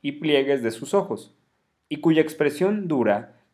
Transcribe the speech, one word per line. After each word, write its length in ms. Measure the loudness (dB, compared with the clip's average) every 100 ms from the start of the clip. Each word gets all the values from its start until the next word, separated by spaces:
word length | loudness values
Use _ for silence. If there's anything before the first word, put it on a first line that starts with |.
y 80 | -10
pliegues 540 | -6 0 2 2 0
de 80 | -2
sus 200 | -6 -2
ojos, 440 | -2 -2 -6 -12 _ _ _ _ _ -12
y 120 | -2
cuya 200 | 2 4
expresión 680 | 2 0 -2 0 0 0 -2
dura 480 | 0 2 0 -2 _ _